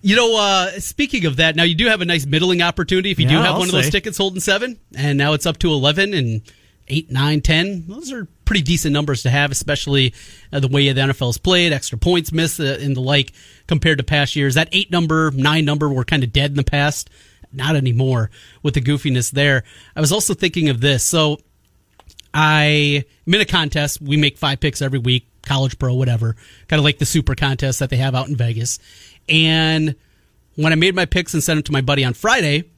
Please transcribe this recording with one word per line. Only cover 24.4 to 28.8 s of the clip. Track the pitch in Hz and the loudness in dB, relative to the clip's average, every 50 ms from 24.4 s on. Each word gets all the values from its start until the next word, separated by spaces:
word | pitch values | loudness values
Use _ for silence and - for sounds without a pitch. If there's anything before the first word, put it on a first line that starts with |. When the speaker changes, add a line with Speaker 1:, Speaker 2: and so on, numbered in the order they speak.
| - 143 139 - | -2 -2 -2 0
Speaker 1:
picks | - 151 131 - | -2 -4 -2 -2
every | 139 135 131 135 | -4 -2 -2 -2
week, | 117 123 127 127 _ _ _ _ - | 0 0 0 0 _ _ _ _ -6
college, | - 139 135 135 131 - | -2 0 0 0 -2 -2
pro, | - - 127 127 | -4 -2 -2 0
whatever. | 127 131 123 117 113 117 113 113 - - - - - - _ | 0 0 0 0 0 0 -2 -4 -6 -12 -20 -20 -20 -8 _
Kinda | 160 151 | -2 2
like | 143 151 147 - | 2 2 2 0
the | 151 | -2
super | - - 165 139 - 131 | 0 0 0 0 0 0
contest | - 151 139 135 - - 135 127 - | 0 -2 -2 -2 -2 -2 -4 -2 -2
that | 143 127 | -4 -2
they | - | 0
have | 123 131 135 127 | 0 0 0 0
out | 127 131 135 | -2 -2 -2
in | 147 | -2
Vegas. | 120 120 117 117 113 117 123 - - | -2 -2 -2 -2 -2 -4 -6 -6 -8